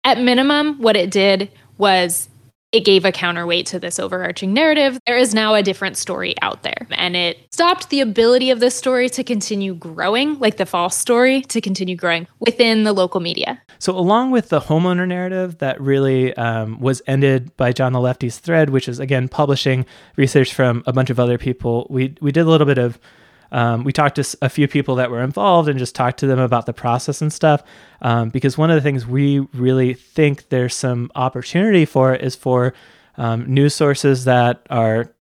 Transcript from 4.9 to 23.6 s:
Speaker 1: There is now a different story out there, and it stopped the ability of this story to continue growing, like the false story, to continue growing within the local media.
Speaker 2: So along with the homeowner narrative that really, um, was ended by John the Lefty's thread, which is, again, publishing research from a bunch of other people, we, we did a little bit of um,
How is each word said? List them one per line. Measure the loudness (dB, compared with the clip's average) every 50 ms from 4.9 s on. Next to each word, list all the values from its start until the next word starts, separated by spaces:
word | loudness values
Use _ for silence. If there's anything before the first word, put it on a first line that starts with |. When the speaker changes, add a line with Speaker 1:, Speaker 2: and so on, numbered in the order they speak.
| -2 -4 _
Speaker 1:
There | -2 0 2
is | 2 2 2
now | 0 2 2 2
a | 2
different | 2 0 -2 -4 -6 -8 -6 -8
story | -8 -8 -6 -6 -6 -6 -4 -4
out | -4 -4 -4 -6
there, | -8 -8 -8 -8 -10 _
and | -6 -4 -4 -4 -2
it | -4 -4 -4 -6 -8 _ _
stopped | -4 0 0 0 0 -2 -4 -4
the | -2 -2
ability | -2 0 0 2 4 4 4 2 2 0
of | 0 2
this | 0 0 -2
story | -2 -4 -2 0 0 0 -2
to | -2 -6
continue | -6 -4 -4 -4 -4 -4 -6 -4 -4 -6 -8
growing, | -10 -14 -14 -10 -4 -2 -2 0 0 0 -2 -2 0
like | 0 -2 0
the | -2 -6
false | -4 -2 -2 -2 -2 -4
story, | -4 0 0 2 4 4 4 2 0
to | -2 -4 -6 -4
continue | -4 -4 -4 -4 -4 -6 -6
growing | -4 -2 -2 -2 -2 -4 -10 _ _
within | -4 -4 2 2 2 2 4 2 2
the | 0 2
local | 0 0 0 -2 -4
media. | -4 -4 -6 -6 -6 -6 -8 -10 _ _ -18 _
Speaker 2:
So | -4 -4 -2
along | 0 2 2 2 2 2 2
with | 0 0 0 0
the | -2 -2
homeowner | 0 0 0 2 2 0 0 0 -2
narrative | -2 -4 -4 -6 -4 -4 -4 -4 -6 -6 _
that | -4 -4 -4 -4
really, | 0 0 2 2 2 2 2 2 0 0 -2 -2
um, | -4 -2 -2 -4 -6 -6 -6 -4
was | -2 -2 -2 -2 -2
ended | -2 0 2 4 4 2 0 -2 -6 _ -2
by | 0 0
John | 0 0 0 0
the | 0 0
Lefty's | 0 -2 -2 _ -6 -8 -8 -8
thread, | _ 0 2 2 2 4
which | 2 -2 -2 -2
is, | -8 -8
again, | -2 -2 0 -2 -2 -2
publishing | -2 0 0 2 0 0 0 0 0 0 -2 -6 -10 -20 -20 _ _
research | 0 0 4 4 2 2 2 0
from | 0 0 2 0 -2 -4
a | -2 0
bunch | 0 0 0
of | 0 0
other | 2 0 0
people, | -2 -2 -6 -6 -4 -4 -2 -2 -2 -4 -4
we, | -4 -2 -2 -4 -4 _
we | -4 0
did | 2 2 4
a | 4
little | 4 4 4
bit | 4 2 2
of | 0 -2 -4 _ _ -20 _ _ _ _ _ _ _ _
um, | -2 0